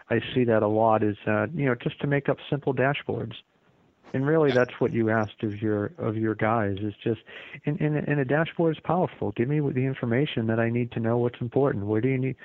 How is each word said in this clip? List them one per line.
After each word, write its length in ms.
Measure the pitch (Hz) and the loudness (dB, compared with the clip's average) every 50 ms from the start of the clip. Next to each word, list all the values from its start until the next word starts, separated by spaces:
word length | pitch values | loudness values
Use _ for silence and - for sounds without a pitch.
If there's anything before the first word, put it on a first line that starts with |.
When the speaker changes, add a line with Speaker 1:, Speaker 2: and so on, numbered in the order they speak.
| - - 117 | -6 -2 -2
Speaker 1:
I 60 | 117 - - - | -2 0 0 0
see 100 | 127 123 | 2 4
that 180 | 117 113 107 | 4 4 4
a 60 | 107 104 | 4 4
lot 340 | 107 110 113 113 110 107 | 4 4 4 6 4 4
is, 140 | 107 104 101 - - | 4 2 -2 -2 -2
uh, 200 | 110 107 104 104 107 160 | 0 0 0 0 -2 -2
you 100 | 151 143 | -2 0
know, 100 | 131 123 | 0 0
just 240 | 123 - - - - | 0 -2 -6 -6 -4
to 60 | - | -2
make 220 | 143 143 143 - - | 0 0 0 0 0
up 80 | 131 - - - | -2 -2 -2 -6
simple 240 | 147 139 - 143 127 | -4 -4 -2 -2 0
dashboards. 580 | 123 127 139 147 - - - 107 120 117 113 113 - - _ _ _ _ _ _ _ _ _ _ _ _ - - | 2 2 0 0 -2 -4 -6 -6 -6 -6 -8 -10 -14 -20 _ _ _ _ _ _ _ _ _ _ _ _ -6 -4
And 120 | 131 135 | -2 0
really, 240 | 143 160 165 151 143 | 2 2 4 4 4
Speaker 2:
Yeah. 60 | 135 | 4
Speaker 1:
that's 160 | 123 127 123 - - | 4 2 2 0 -2
what 120 | 135 - | -2 0
you 180 | - 117 113 107 | 2 2 2 2
asked 320 | 110 113 110 104 - - | 2 2 0 -2 -4 -6
of 200 | - 107 101 104 | -6 -6 -4 -2
your, 300 | 110 107 107 104 104 - - - | -2 0 0 0 -2 -4 -6 -6
of 180 | 120 117 107 | -4 -4 -2
your 180 | 110 110 110 107 | -2 -2 -2 0
guys 420 | 107 110 107 113 117 104 98 98 95 | 0 0 2 2 2 0 0 -2 -4
is 140 | 104 104 101 - - | -6 -8 -8 -4 -2
just, 160 | 123 110 - - - - - - - - 143 - | -2 -2 -4 -6 -16 -20 -18 -18 -18 -16 -8 -6
and, 140 | 147 151 - | -4 -2 -2
and, 160 | 151 151 151 | -2 0 0
and 240 | 147 - - 147 147 | -2 -2 0 0 0
a 40 | 135 | 0
dashboard 520 | 127 139 156 165 156 - - 170 165 151 | 0 2 0 0 0 0 0 0 0 0
is 40 | - - | -2 -2
powerful. 480 | - 160 185 170 123 - - 104 101 | -2 0 0 0 -2 -4 -6 -6 -4
Give 160 | 104 - 117 131 | -2 -2 -2 0
me 120 | 147 151 | 0 0
the 260 | 147 135 - 127 131 | 0 0 0 0 -2
information 600 | 135 131 - - 120 113 127 147 147 - 123 110 113 | -2 -2 -4 -2 0 0 0 0 0 -2 -2 0 0
that 120 | 113 113 | 2 2
I 100 | 113 117 | 2 0
need 220 | 117 120 123 120 | 0 0 -2 -2
to 80 | - 127 | -4 -2
know 180 | 113 113 117 120 | 0 0 2 2
what's 220 | 120 120 120 - | 0 0 -2 -4
important. 460 | 123 117 - 131 139 139 - 107 98 | -6 -2 0 2 2 2 0 0 -2
Where 140 | 104 107 113 | 0 0 0
do 80 | 117 131 | 2 2
you 100 | 135 127 | 0 0
need, 180 | 131 131 123 - | -2 -4 -6 -8